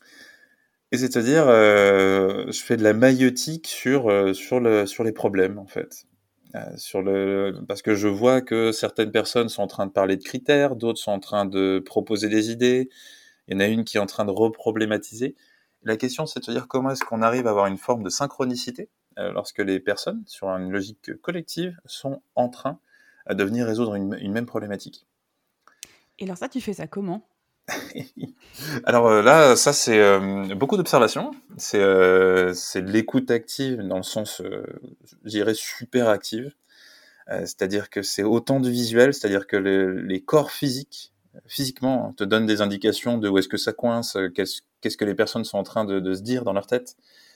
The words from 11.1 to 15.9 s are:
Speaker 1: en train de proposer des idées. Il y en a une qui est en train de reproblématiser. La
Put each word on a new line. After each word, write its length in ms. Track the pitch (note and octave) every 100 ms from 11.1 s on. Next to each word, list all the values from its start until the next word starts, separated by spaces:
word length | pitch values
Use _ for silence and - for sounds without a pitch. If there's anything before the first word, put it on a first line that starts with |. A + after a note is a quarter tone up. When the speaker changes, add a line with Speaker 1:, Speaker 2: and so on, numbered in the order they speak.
Speaker 1:
en 80 | G2+
train 240 | - G#2 G2
de 340 | F#2+ F#2+ F#2+
proposer 480 | F#2 G#2+ G#2 G#2+ G#2
des 240 | G#2+ G#2+
idées. 380 | A#2 B2 B2+ C3 - - - _ _ -
Il 60 |
y 20 | F#2+
en 60 |
a 60 | G2+
une 180 | A2+ A2
qui 100 | A2
est 60 |
en 40 | G2
train 200 | - G#2
de 60 |
reproblématiser. 1040 | F#2+ A2+ A2 - A2 A2 G#2 - G#2+ C3 - _ _ _ _
La 120 | A2